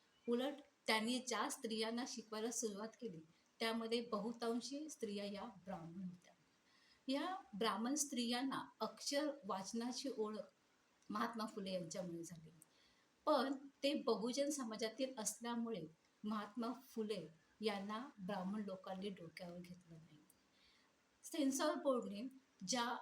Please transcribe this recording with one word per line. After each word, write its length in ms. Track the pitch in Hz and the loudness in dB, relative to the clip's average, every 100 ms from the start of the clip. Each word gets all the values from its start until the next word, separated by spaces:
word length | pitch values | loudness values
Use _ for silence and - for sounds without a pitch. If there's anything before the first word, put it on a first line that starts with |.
| _ _ - | _ _ 0
उलट 260 | 240 277 277 - _ - | 2 2 -2 -10 _ 2
त्यांनी 320 | 220 220 247 | 4 4 2
ज्या 320 | 254 208 269 | 0 0 0
स्त्रियांना 540 | - 226 220 220 233 269 | -2 -2 0 0 0 -2
शिकवायला 420 | - - 214 226 | -6 -6 -2 0
सुरुवात 380 | 233 220 196 220 | 0 0 -2 -6
केली, 320 | - 233 165 - - _ - | -6 -8 -8 -14 -20 _ -2
त्यामध्ये 420 | 226 226 226 233 | 0 2 2 0
बहुतांशी 880 | 233 208 214 233 233 240 233 277 311 | 2 0 0 0 0 0 0 -6 -6
स्त्रिया 360 | - 214 202 | -6 -4 -2
या 200 | 202 202 | -4 -4
ब्राह्मण 580 | 233 - 196 175 165 175 | -8 -10 -8 -8 -6 -8
होत्या. 320 | 185 - - - _ _ _ - - - - | -8 -8 -18 -20 _ _ _ -20 -20 -12 0
या 280 | 269 339 381 - 196 | 0 2 -4 -6 0
ब्राह्मण 360 | 226 202 240 | 2 4 2
स्त्रियांना 720 | 294 294 247 233 247 269 165 - - | 2 0 2 2 2 2 0 -4 -4
अक्षर 460 | 214 - - 285 302 285 | -4 -2 0 2 2 -2
वाचनाची 640 | 196 190 196 233 240 240 269 - | -2 -4 -2 -2 -2 -2 -4 0
ओळख 240 | 214 214 - _ _ _ _ _ - | -2 -2 -8 _ _ _ _ _ -6
महात्मा 360 | 208 233 233 220 | 0 0 0 -4
फुले 260 | 214 190 | -4 -2
यांच्यामुळे 500 | 185 165 196 175 170 | 0 -2 -4 -4 -4
झाली, 280 | 165 - - - - - - _ _ _ - | -6 -10 -16 -20 -20 -20 -20 _ _ _ 4
पण 420 | 285 269 277 - - | 6 6 0 -6 0
ते 120 | 277 | 2
बहुजन 560 | 277 202 208 233 262 285 | 4 4 4 4 2 2
समाजातील 640 | 302 226 214 220 - 262 247 | 2 -2 0 0 0 -2 0
असल्यामुळे 680 | 208 - 240 233 226 202 160 - _ _ | -2 0 0 0 0 -2 -4 -10 _ _
महात्मा 480 | 208 220 208 240 233 247 - | -2 0 -2 -2 -2 -2 -6
फुले 480 | 226 214 196 160 - _ - | -4 -2 -2 -4 -14 _ 0
यांना 480 | 214 202 196 214 277 - | 0 2 -2 -4 -6 -8
ब्राह्मण 460 | 180 196 185 214 | -4 -2 0 -2
लोकांनी 440 | 196 185 190 190 202 | -2 -4 -4 -4 -4
डोक्यावर 500 | 180 165 - 175 175 | -4 -10 -10 -8 -8
घेतलं 400 | 175 180 - 160 | -10 -12 -14 -18
नाही. 260 | 160 151 - - _ _ - - - _ _ _ | -18 -20 -20 -20 _ _ -20 -20 -20 _ _ _
सेन्सॉर 500 | - 330 269 - 311 | -8 4 4 6 4
बोर्डने 540 | 349 277 247 196 202 262 - _ - 185 | 4 4 4 2 -4 -6 -8 _ -10 0
ज्या 300 | 247 240 247 | 2 2 0